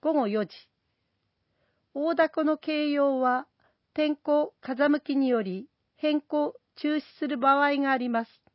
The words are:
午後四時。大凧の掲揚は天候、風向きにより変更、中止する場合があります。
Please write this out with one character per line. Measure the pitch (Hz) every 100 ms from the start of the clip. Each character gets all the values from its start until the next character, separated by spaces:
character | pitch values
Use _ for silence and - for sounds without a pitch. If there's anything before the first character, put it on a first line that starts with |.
午 | 302
後 | 302 220
四 | 214 202
時。 | - - _ _ _ _ _ _ _ _ _ _ _ _
大 | 277 311 330
凧 | 320 -
の | 311 302
掲 | - 302 302
揚 | 285 277 262
は | 254 254 - _ _ _ _
天 | - 302 294
候、 | - 294 302 -
風 | - 254 285
向 | 294
き | - 277
に | 262
よ | 233
り | 190 190 262 _ _ _
変 | 302 302
更、 | - 302 294 - _ -
中 | 294 302
止 | - -
す | 294
る | 285
場 | 269 277
合 | 285 285
が | 277
あ | 262
り | 247
ま | 226 226
す。 | _ _